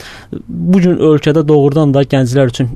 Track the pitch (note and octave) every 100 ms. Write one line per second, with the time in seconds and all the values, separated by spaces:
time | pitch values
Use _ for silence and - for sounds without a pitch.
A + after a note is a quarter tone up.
0 | - - - - - E3+ E3+ F#3+ F3+ E3+
1 | D#3 D3 D#3 D#3+ D3 D3+ C#3+ D3 D3 C3+
2 | C#3 C3+ B2 C3+ C3 - B2